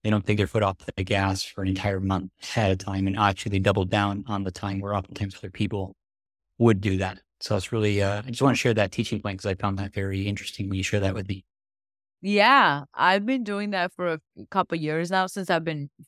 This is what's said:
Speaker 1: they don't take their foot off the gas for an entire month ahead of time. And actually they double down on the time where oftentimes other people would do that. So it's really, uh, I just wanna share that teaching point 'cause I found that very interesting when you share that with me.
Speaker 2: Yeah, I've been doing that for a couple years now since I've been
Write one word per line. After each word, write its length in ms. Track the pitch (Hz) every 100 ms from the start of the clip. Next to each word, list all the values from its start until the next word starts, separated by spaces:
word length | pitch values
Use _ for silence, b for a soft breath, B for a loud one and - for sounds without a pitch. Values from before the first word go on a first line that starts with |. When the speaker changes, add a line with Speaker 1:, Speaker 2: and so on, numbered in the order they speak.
Speaker 1:
they 80 | 107
don't 160 | 107 -
take 120 | 104
their 80 | 98
foot 160 | 113
off 160 | 101 95 - -
the 80 |
gas 400 | 95 101 98 95
for 160 | - -
an 80 | 95
entire 320 | 95 104 95
month 300 | 98 95 92 -
ahead 300 | - - 104
of 60 | 92
time. 280 | 95 98 98
And 100 | 98
actually 340 | 104 95 -
they 80 | 98
double 260 | 95 101
down 400 | 92 107 101 101 104
on 180 | 101
the 60 | 98
time 300 | - 101 98
where 140 | 101
oftentimes 420 | 101 95 - 101 -
other 140 | 95
people 440 | 92 104 107 95 - _ _ _ _ _ -
would 240 | 117 101
do 160 | 101 95
that. 240 | 95 92 _ _
So 140 | -
it's 160 | 104 90
really, 320 | 113 107 101
uh, 200 | 98 101 123
I 40 |
just 120 | 117
wanna 140 | 135 120
share 180 | 127
that 160 | 110 98
teaching 300 | - 113 104
point 180 | 104 95
'cause 80 | 104
I 80 |
found 240 | 95 104 98
that 160 | 104
very 320 | - 98 98 101
interesting 420 | 101 - - 98
when 100 | 95
you 40 |
share 180 | 92 104
that 140 | 98
with 140 | 95 95
me. 160 | 98 - _ _ _ _ _ _ _
Speaker 2:
Yeah, 640 | 196 202 214 269 196 143 143
I've 300 | - 170 196
been 200 | 208 262
doing 260 | 214 202 208
that 220 | 196 180
for 220 | - 180
a 60 | 160 - - -
couple 260 | 190 180 170
years 320 | 151 160 170
now 200 | 190 185
since 220 | - 185
I've 140 | 170
been 240 | 165 156 143 -